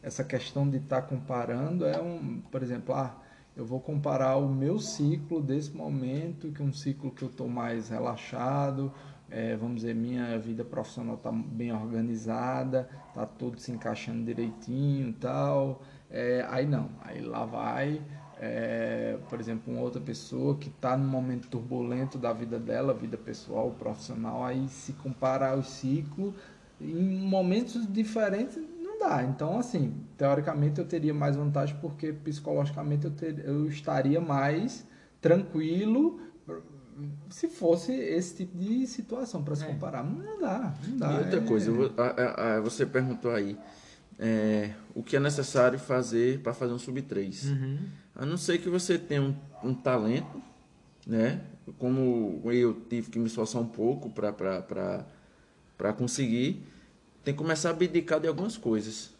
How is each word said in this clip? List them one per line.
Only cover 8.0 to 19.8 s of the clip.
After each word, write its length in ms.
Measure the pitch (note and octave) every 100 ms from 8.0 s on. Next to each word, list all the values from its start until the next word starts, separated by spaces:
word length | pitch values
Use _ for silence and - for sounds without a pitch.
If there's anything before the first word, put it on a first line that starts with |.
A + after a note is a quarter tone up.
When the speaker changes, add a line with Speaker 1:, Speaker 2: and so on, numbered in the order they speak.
| A#2+ A2+ - B2 B2 C#3+ C#3+ C3+ C#3 - - - -
Speaker 1:
é, 280 | A2+ A2+ A2
vamos 200 | A#2+ A#2+
dizer, 140 | A2+ A2+
minha 420 | A#2 B2 A#2+ A2+
vida 260 | A2+ A2+
profissional 520 | A#2+ - A2 - A#2 A2
tá 160 | A#2
bem 400 | A2+ A2+ A2+ A#2+
organizada, 1160 | A2 A2+ A2+ A2+ A2+ A2 A2+ B2 C3 C3 C3 B2+ - -
tá 140 | A#2+ A2
tudo 320 | - B2 A2+
se 120 | -
encaixando 520 | A#2 A2+ A2 - A#2
direitinho 840 | A2+ A#2 A#2 A2 - B2+ C#3+ C#3 B2+
e 40 |
tal. 680 | A2 B2+ C#3 C#3+ C#3+ C3+ C3 - - -
É, 380 | B2 B2 B2 -
aí 180 | B2+ C#3+
não, 220 | D3 D3 -
aí 180 | - -
lá 240 | A#2+ A2+
vai, 560 | A2+ A2+ A2+ B2 C#3 D3+ D3 C#3+ - -
é, 800 | A2+ A#2 A#2 A#2 A2+ A2+ A2+ A2 -
por 120 | A#2
exemplo, 320 | A2 A2+ B2
uma 80 | A#2+